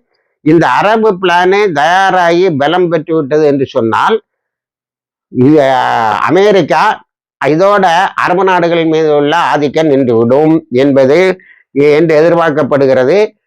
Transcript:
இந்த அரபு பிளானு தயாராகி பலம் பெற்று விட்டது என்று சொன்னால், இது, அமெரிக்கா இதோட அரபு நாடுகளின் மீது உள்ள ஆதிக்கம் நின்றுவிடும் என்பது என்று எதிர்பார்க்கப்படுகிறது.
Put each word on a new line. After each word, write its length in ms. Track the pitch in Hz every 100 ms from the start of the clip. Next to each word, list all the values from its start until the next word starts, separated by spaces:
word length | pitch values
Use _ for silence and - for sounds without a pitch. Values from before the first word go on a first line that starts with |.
| _ _ _ _
இந்த 280 | 147 165 151
அரபு 500 | 127 190 226 220 180
பிளானு 500 | 185 175 185 196 208
தயாராகி 800 | 147 156 185 196 185 170 175 190
பலம் 380 | 143 143 180 175
பெற்று 280 | 165 151 160
விட்டது 300 | 139 151 151
என்று 200 | 139 131
சொன்னால், 560 | 131 113 107 151 220 - _ _ _ _ _ _ _ _ _ _
இது, 440 | 127 127 156 135 127 123 120 113 104
அமெரிக்கா 840 | 113 165 202 190 135 160 208 - _ _ _ -
இதோட 380 | 139 156 196 202 185 170 190
அரபு 300 | - 143 175
நாடுகளின் 440 | 190 180 170 170 160
மீது 280 | 156 156 147
உள்ள 200 | 147 165
ஆதிக்கம் 540 | 143 151 143 156 160
நின்றுவிடும் 720 | 135 127 113 117 135 156 160 -
என்பது 640 | 123 143 135 131 156 185 185 - _ _
என்று 480 | 139 147 147 165 151
எதிர்பார்க்கப்படுகிறது. 1080 | 165 170 165 147 131 143 139 131 127 190 214 _